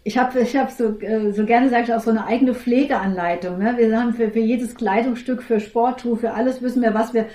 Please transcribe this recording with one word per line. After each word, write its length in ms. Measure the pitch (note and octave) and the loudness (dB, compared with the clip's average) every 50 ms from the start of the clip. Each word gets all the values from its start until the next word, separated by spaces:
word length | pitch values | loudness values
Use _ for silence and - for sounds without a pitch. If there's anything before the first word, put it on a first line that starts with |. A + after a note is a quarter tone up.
| - | -8
ich 140 | G#3+ - | -2 0
hab, 180 | B3 B3+ B3+ B3+ | 0 0 2 2
ich 220 | B3+ A3+ - C#4 | 0 0 2 2
hab 140 | C4+ B3 - | 0 0 -2
so, 280 | - - A3+ G#3+ G#3 - | -2 -2 -2 -2 -2 -4
äh, 320 | F#3 G3+ A3 A3 G#3+ G#3 | -4 -4 -2 0 0 0
so 140 | G3 G#3+ G#3+ | 0 0 2
gerne, 240 | A3 A#3 B3 C4+ C4 | 2 4 4 4 4
sag 140 | A#3+ A#3+ A#3+ | 2 2 0
ich, 100 | A#3+ A3+ | 0 -2
auch 80 | G#3+ | 0
so 80 | - A#3 | 2 0
eine 160 | A3 G#3+ - | 0 0 0
eigene 280 | G3 A#3 B3+ C4+ B3+ A3+ | -2 2 2 2 2 2
Pflegeanleitung, 1040 | - - B3 A#3+ C4+ D4 C#4+ C4 G3 G3 G3 F#3+ F3+ F3 F3 F3 F3 F3+ F3+ F3+ F#3 | 0 0 2 2 2 2 2 0 -2 0 -2 -2 -2 -2 -2 -2 -4 -4 -6 -4 -2
ne? 160 | G3+ A#3+ A#3+ | -2 0 2
Wir 200 | A#3+ A3+ A3 A3 | 2 2 2 4
haben 160 | A#3 A#3+ A#3+ A3+ | 2 0 0 0
für, 180 | A#3 A3+ G#3 | 0 -2 0
für 80 | G#3+ A3+ | 0 0
jedes 360 | A3 A3 B3+ A#3+ B3 A3 - | 0 2 0 0 -2 -6 -6
Kleidungsstück, 680 | - A#3 F#3+ G3 A#3 A#3+ C4 A#3 - - C4 B3 - - | -4 -2 0 0 0 0 0 -4 -4 -4 -4 -4 -4 -2
für 160 | - A3+ G#3 | 0 0 0
Sportschuhe, 560 | G#3+ - - A#3 A#3+ B3 B3 - - A#3+ A3+ | 0 -2 -2 0 0 0 0 -2 -4 -4 -2
für 160 | A3 A#3 - - | -2 -2 -4 -2
alles 280 | G#3+ B3 C4 B3 - | 0 0 0 0 -2
wissen 200 | B3 B3 B3 B3+ | -4 -2 0 2
wir, 120 | A#3+ A3 G#3 | 2 2 2
was 180 | A3+ A3+ - A#3+ | 0 -2 0 0
wir, 140 | A3+ G#3+ - | -2 -2 -2